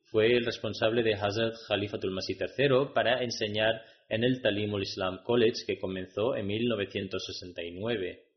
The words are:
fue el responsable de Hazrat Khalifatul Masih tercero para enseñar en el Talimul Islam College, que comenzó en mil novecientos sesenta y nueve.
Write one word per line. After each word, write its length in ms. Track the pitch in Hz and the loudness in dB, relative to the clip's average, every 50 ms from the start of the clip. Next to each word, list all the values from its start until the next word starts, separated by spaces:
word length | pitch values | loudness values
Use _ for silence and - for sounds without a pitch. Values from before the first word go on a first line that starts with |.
| _ | _
fue 320 | _ - 110 107 117 123 | _ 2 4 6 6 4
el 80 | 123 117 | 4 2
responsable 580 | 117 110 - - 110 98 - 113 110 113 120 | 0 -4 -4 -6 -6 -2 0 0 2 2 2
de 120 | 113 113 107 | 2 2 2
Hazrat 400 | 98 104 104 101 113 113 113 113 - - | 2 0 0 0 0 -2 -2 -2 -6 -4
Khalifatul 460 | - 104 98 101 104 - 87 - 95 | -2 -2 -2 -2 -2 -4 -4 -4 -2
Masih 260 | 95 95 95 - 95 92 | -2 -4 -4 -4 -4 -4
tercero 560 | 95 92 - - 135 143 131 127 143 143 - | -6 -4 0 2 2 4 4 4 2 2 0
para 300 | 135 131 113 127 123 123 | 2 2 2 2 0 0
enseñar 500 | 120 117 - 113 104 104 107 110 110 113 110 - - - _ _ - | -4 -4 -4 -4 -2 0 2 2 2 2 0 -4 -18 -20 _ _ -4
en 140 | 110 110 | -2 2
el 180 | 117 127 131 127 | 2 2 2 2
Talimul 420 | - 110 101 104 104 104 104 101 | 2 0 0 0 0 -2 -2 -2
Islam 420 | 95 95 - 101 95 92 92 92 - | -4 -4 -4 -2 -2 -2 -4 -4 -2
College, 420 | - 120 123 113 117 120 - - | 2 4 6 6 4 4 2 -2
que 140 | - 98 - | -4 -4 -4
comenzó 560 | - 95 95 92 92 - - 101 107 127 135 | -4 -4 -4 -6 -6 -6 -2 -2 0 0 0
en 100 | 120 104 | -2 -2
mil 220 | 98 104 110 117 120 | -2 -2 0 0 0
novecientos 560 | 113 101 98 - - 101 101 92 95 92 - | 0 0 -2 -2 -4 -4 -4 -4 -6 -8 -8
sesenta 340 | - 92 - 90 90 87 - | -8 -12 -12 -12 -12 -12 -10
y 120 | 85 85 | -10 -10
nueve. 540 | 87 92 104 117 120 104 92 87 82 - - _ _ | -8 -6 -4 -4 -2 -2 -4 -6 -8 -10 -18 _ _